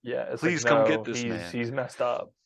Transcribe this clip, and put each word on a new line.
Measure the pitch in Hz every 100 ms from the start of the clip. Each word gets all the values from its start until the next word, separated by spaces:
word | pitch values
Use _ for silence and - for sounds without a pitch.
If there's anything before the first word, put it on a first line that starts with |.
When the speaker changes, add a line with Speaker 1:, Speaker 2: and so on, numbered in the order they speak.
Speaker 1:
Yeah, | 120 120 -
it's | 120
Speaker 2:
Please | 160 156
Speaker 1:
like, | 120
Speaker 2:
come | 113
Speaker 1:
"No, | 110
Speaker 2:
get | 107
this | 117 113
Speaker 1:
he's, | 120
Speaker 2:
man." | - 87
Speaker 1:
he's | 120 117
messed | 135 123 -
up." | 123 120 - _